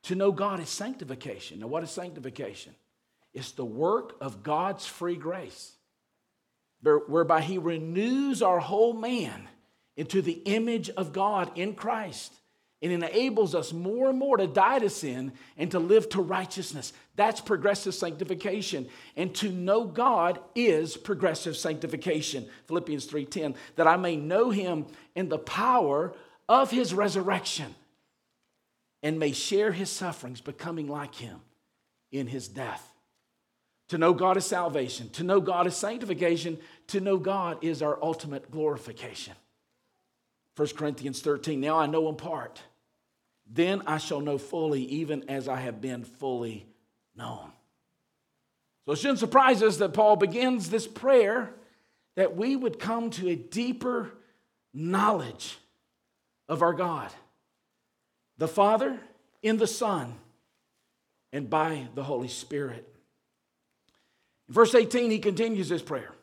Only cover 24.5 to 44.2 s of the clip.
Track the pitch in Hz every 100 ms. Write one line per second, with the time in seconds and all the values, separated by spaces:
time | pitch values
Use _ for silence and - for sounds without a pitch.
24.5 | 208 185 160 147 - - - 180 156 -
25.5 | - 233 247 160 143 175 - - _ -
26.5 | 247 254 240 226 185 202 175 185 185 -
27.5 | - 135 - _ _ _ _ _ _ _
28.5 | _ _ _ _ _ 151 160 151 131 -
29.5 | 196 214 175 196 - 185 156 127 123 -
30.5 | 127 170 170 147 147 143 - 117 92 -
31.5 | _ _ _ _ _ _ 135 127 131 98
32.5 | 101 - - - _ _ _ _ _ _
33.5 | _ _ _ _ 170 165 175 185 185 185
34.5 | 185 175 147 123 - 113 - 180 196 180
35.5 | 175 175 - 202 233 226 156 175 170 165
36.5 | 160 - - - 202 190 196 165 196 180
37.5 | 160 160 151 151 143 156 160 151 139 -
38.5 | 156 151 139 - 110 - 101 - 95 _
39.5 | _ _ _ _ _ _ _ _ _ _
40.5 | - 147 - 151 139 139 131 151 143 -
41.5 | 143 143 160 147 160 160 151 175 151 120
42.5 | - - _ _ _ _ _ _ _ _
43.5 | 113 175 196 160 156 - 147